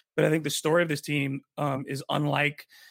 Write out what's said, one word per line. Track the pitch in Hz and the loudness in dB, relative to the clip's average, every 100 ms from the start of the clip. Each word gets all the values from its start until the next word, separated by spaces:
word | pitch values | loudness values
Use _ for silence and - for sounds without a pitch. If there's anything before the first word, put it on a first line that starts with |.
| _ - | _ 0
but | 151 | 2
I | |
think | 160 | 2
the | 147 | 0
story | - 160 170 | -2 2 2
of | 170 | 2
this | 147 | -2
team, | - 147 139 139 - - | -2 -2 -2 -4 -8 -4
um, | 147 135 139 | -2 -2 -4
is | 135 - | -8 -2
unlike | 143 147 139 147 151 - - - | 0 0 2 0 -4 -16 -20 -20